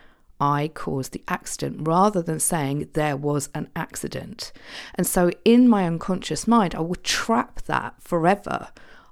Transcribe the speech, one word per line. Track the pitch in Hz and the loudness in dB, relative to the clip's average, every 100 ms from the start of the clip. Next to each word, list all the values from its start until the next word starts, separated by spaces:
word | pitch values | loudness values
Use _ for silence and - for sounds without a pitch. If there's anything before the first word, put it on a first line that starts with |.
| - _ _ - | -20 _ _ -2
I | 143 143 151 | 0 2 -2
caused | - - 143 127 | -6 -6 -4 -6
the | - - | -10 -8
accident, | - - - 143 - 156 | -10 -8 -8 -8 -4 0
rather | 165 208 196 | 2 2 2
than | 165 160 | -2 -2
saying, | - 170 135 143 - | -2 -2 -2 -4 -4
"There | - 151 139 | -2 -2 -2
was | 147 143 - | -2 -2 -4
an | 156 - - | -8 -8 -8
accident." | - - - - - - - - - - - - | -10 -8 -8 -8 -12 -12 -14 -14 -18 -18 -10 -4
And | 175 | 0
so | 190 175 - - | 2 2 2 6
in | 240 247 | 8 8
my | 208 175 | 6 2
unconscious | 165 - 185 - 156 - | -2 -4 -4 -4 -4 2
mind, | 233 180 | 4 4
I | 156 | 0
will | 160 180 | -4 -4
trap | - - - 226 - - | -2 -2 0 0 0 -6
that | - 131 - - | -4 -4 -4 -10
forever. | - 170 165 196 - - - - - - - | -4 2 2 2 0 -8 -8 -20 -20 -20 -20